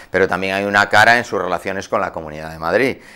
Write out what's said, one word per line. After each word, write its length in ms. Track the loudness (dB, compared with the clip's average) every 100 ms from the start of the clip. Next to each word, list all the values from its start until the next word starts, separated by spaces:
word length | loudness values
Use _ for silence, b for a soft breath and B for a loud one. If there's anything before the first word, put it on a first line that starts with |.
| B
pero 160 | 0 0
también 280 | 0 -2
hay 100 | -2
una 240 | 0 2 4
cara 300 | 4 6 4
en 60 |
sus 160 | 2 -4
relaciones 480 | -2 -4 -4 -6 -4
con 120 | -4
la 100 | -4
Comunidad 400 | -6 -12 -12 -12
de 80 | -8
Madrid, 380 | 0 2 0 -4 B